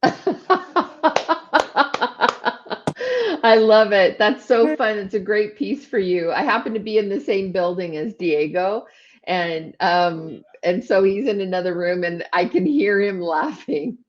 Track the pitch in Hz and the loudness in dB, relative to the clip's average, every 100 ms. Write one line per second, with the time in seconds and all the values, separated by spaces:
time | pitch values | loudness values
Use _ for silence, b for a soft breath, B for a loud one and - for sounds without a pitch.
0 | 262 - - - - 370 - - 330 - | 0 0 -4 -6 0 0 0 -4 -4 0
1 | 311 - - 330 - 302 - - 285 - | 0 0 -2 -4 0 -2 0 -2 -2 -2
2 | 226 - 240 - - - - - - - | -6 -2 -2 0 -4 -6 -12 -8 -8 -6
3 | 494 508 453 320 233 220 220 214 220 202 | -4 -2 -2 0 4 6 8 6 6 4
4 | 185 - 214 254 - 240 233 311 233 214 | 4 4 0 0 0 2 2 2 -2 -2
5 | 190 214 190 208 208 - 196 247 - - | -4 -6 -2 0 0 -4 -6 -6 -4 -2
6 | 190 180 170 - 294 220 254 220 208 214 | 0 0 0 -2 0 0 -2 -6 -2 0
7 | 202 196 - 202 196 180 175 180 175 156 | 0 -4 -2 -2 -2 -2 -2 -2 -6 -6
8 | 156 - 180 147 151 165 180 214 - b | -8 -4 -2 0 0 0 -2 -4 -8 b
9 | b b - 185 170 165 160 - 185 175 | b b -6 -2 -2 -4 -8 -4 0 4
10 | 175 165 160 139 - - 165 180 240 196 | 2 0 -10 -16 -18 -8 -2 -2 2 4
11 | 190 196 262 202 190 185 180 175 175 180 | 4 2 -2 -2 -2 -2 -2 -2 -2 -2
12 | 175 170 - 180 180 349 185 294 202 202 | -2 -6 -4 -2 0 0 0 2 2 2
13 | 202 190 175 156 214 180 - 269 254 - | 0 -2 -2 -2 -2 -6 -6 -4 -4 -10